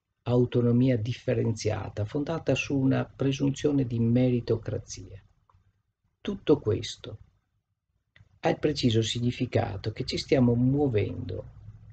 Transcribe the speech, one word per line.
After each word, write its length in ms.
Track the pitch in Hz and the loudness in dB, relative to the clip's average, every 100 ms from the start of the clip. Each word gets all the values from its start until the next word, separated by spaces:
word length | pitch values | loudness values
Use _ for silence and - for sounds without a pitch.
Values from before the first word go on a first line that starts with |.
| _ _ | _ _
autonomia 760 | - 123 120 123 120 120 131 120 | 0 2 4 2 4 4 4 2
differenziata, 1080 | 113 120 - 117 117 113 - - - - | -2 -4 -2 0 0 -2 -2 -4 -6 -6
fondata 500 | 104 147 143 165 - | -4 -4 -4 -4 -2
su 220 | 135 - 143 | -2 0 0
una 260 | 135 127 | 2 2
presunzione 800 | 123 - 135 135 139 135 147 143 | -2 -2 -2 0 -2 0 0 2
di 140 | 123 117 | 0 0
meritocrazia. 1200 | 117 120 127 120 120 110 - - - - 98 - - _ _ _ _ _ _ _ _ _ - | 2 4 4 2 0 -2 -2 -8 -8 -16 -16 -18 -20 _ _ _ _ _ _ _ _ _ -8
Tutto 320 | 196 - 143 | -4 2 2
questo 600 | 110 101 - - - 104 - _ _ _ _ _ _ _ _ _ _ _ | 2 -4 -4 -12 -14 -16 -18 _ _ _ _ _ _ _ _ _ _ _
ha 80 | 160 | -2
il 100 | 160 | 0
preciso 420 | 156 143 127 110 | 0 2 2 2
significato 920 | 110 120 120 - 123 113 104 98 - | 0 -2 -2 -2 -2 0 -2 -4 -8
che 120 | - | -8
ci 140 | 131 175 | -6 -6
stiamo 380 | - 143 123 120 | 0 4 4 4
muovendo 920 | 127 139 143 107 92 - - - - - - - - | 2 2 2 2 0 -4 -8 -10 -12 -16 -20 -20 -20